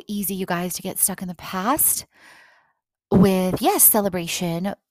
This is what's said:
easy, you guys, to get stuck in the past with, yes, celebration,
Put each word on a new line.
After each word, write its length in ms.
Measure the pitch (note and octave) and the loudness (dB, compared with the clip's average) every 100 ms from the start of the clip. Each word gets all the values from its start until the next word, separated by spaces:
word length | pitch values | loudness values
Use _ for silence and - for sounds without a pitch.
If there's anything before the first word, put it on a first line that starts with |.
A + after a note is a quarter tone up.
| - | -6
easy, 300 | G#3 F#3+ G3 | -6 -6 -6
you 100 | F#3+ | -4
guys, 300 | F3 F3+ - | -4 -4 -6
to 80 | |
get 160 | F#3+ - | -8 -2
stuck 240 | - F3+ | -2 -2
in 40 | F3+ | -8
the 60 | |
past 720 | F3+ - F#3 G3 D4+ - - - _ - - - _ _ _ _ _ _ | -10 -8 -4 0 2 2 0 -6 _ -20 -20 -20 _ _ _ _ _ _
with, 520 | G3 G3 F#3+ F#3 F3+ | 6 6 4 0 0
yes, 200 | C#4 G4+ | 0 4
celebration, 920 | - A3 G3+ F3+ E3+ - F3 E3 F#3+ G3 _ | 4 4 0 -2 -6 -4 -4 -2 -4 -8 _